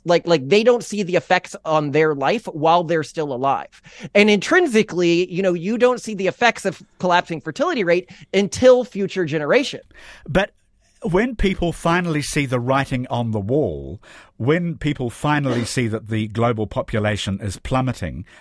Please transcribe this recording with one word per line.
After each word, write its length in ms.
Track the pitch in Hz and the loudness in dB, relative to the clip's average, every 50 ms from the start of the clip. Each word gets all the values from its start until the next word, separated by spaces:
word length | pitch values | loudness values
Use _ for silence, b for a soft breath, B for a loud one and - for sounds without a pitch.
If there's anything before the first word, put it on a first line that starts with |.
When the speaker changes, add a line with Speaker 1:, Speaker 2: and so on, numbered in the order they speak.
| - | 0
Speaker 1:
like, 200 | 160 175 170 170 | 2 2 2 2
like, 220 | 175 170 160 131 135 | 2 0 0 2 4
they 160 | 160 208 226 | 2 4 6
don't 220 | 240 240 240 185 | 4 4 2 2
see 180 | - - 202 208 | -4 -4 -4 -2
the 140 | 170 180 170 | 0 0 -2
effects 400 | - - 185 180 - - - - - | 0 2 0 0 0 -2 -12 -10 -4
on 260 | 160 156 156 151 147 | -2 0 0 0 0
their 240 | 135 151 160 156 151 | 2 2 2 2 0
life 300 | 139 135 139 190 233 - | 0 0 0 -2 -2 -4
while 400 | - 170 160 143 160 165 175 180 | -8 -6 0 2 4 4 4 2
they're 180 | 151 170 160 147 | 0 -2 -2 -4
still 300 | - - 160 156 147 135 | -4 -6 -6 -6 -4 -4
alive. 480 | 120 131 139 131 92 69 - _ - - B B B B 160 B | -2 0 0 0 -2 -4 -8 _ -20 -20 B B B B 0 B
And 140 | 202 208 214 | 4 6 6
intrinsically, 1000 | 208 202 - - 311 370 359 311 226 220 214 - - 170 180 170 170 170 185 180 | 4 2 2 2 2 4 4 4 4 2 2 2 0 0 2 2 2 2 0 -2
you 120 | 180 165 | -2 -2
know, 120 | 196 190 175 | 0 0 0
you 240 | 175 160 190 226 240 | 0 -2 -4 0 2
don't 220 | 247 247 254 226 | 2 2 2 0
see 140 | - - 220 | -4 -8 -6
the 140 | 180 196 185 | -4 -2 -2
effects 360 | 175 - 247 233 226 - - | -2 0 2 0 0 0 -2
of 180 | 196 156 - - _ _ - | -6 -6 -6 -10 _ _ -4
collapsing 420 | - 180 175 175 175 - 170 151 | 0 2 2 2 2 0 -6 -8
fertility 420 | - 160 151 - 277 359 349 262 196 | -8 -8 -4 -2 -2 -2 0 0 2
rate 260 | 170 175 180 180 - B B B B - | 2 2 0 0 -4 B B B B 0
until 520 | 190 208 185 - - 254 254 254 247 247 | 0 0 0 0 4 6 6 8 6 4
future 400 | - - 196 202 190 - 185 180 | 0 -4 -4 -4 -4 -2 -2 -4
generation. 560 | 151 143 160 151 143 175 254 285 - - - - _ _ B B B B B B | -2 -2 -2 0 2 2 2 2 0 -6 -12 -14 _ _ B B B B B B
Speaker 2:
But 260 | B 135 180 196 - _ _ _ _ _ _ _ _ _ _ | B -2 -2 -2 -2 _ _ _ _ _ _ _ _ _ _
when 340 | - 220 156 185 220 254 254 | -6 -2 0 0 0 0 0
people 380 | - - 196 190 - - 170 156 | 0 0 0 0 0 -2 -4 -4
finally 480 | - - 170 170 180 180 175 156 147 | -2 0 0 0 0 0 -2 -2 -2
see 240 | 139 - - 156 143 | -4 -2 -2 -2 -2
the 160 | 127 131 123 | 0 -2 -2
writing 440 | 120 123 131 139 135 - 139 123 127 - | 0 0 0 0 0 -2 -2 -4 -4 -4
on 220 | 131 120 120 113 | -4 -2 -2 -2
the 80 | 107 107 | -2 -4
wall, 600 | 98 101 123 151 147 101 80 71 69 67 76 104 B B B B B B B B | -2 -2 0 0 0 -2 -4 -6 -10 -12 -14 -16 B B B B B B B B
when 400 | 113 123 151 180 175 170 160 117 | 0 0 0 0 0 -4 -6 -4
people 320 | - 147 147 - 131 117 | -4 -4 -4 -4 -4 -6
finally 560 | - - - 147 147 147 143 131 123 120 117 | -6 -4 -2 0 0 0 0 0 -2 -2 -4
see 240 | - - - 123 113 | -4 -2 -2 -2 -2
that 180 | 107 110 110 104 | -2 -4 -6 -4
the 220 | 110 107 110 110 | -4 -4 -4 -2
global 360 | 104 107 117 120 123 107 107 | -2 0 0 0 0 0 -4
population 760 | 98 - 135 - - - 110 104 104 107 98 - - 95 98 | -4 -4 -6 -6 -4 -2 -2 0 0 -2 -2 -2 -4 -4 -4
is 180 | - 98 90 - | -4 -6 -8 -8
plummeting, 680 | - - 131 127 127 127 117 - - 78 64 69 95 b b b | -6 -4 -2 -2 -2 -2 -4 -6 -8 -10 -8 -10 -14 b b b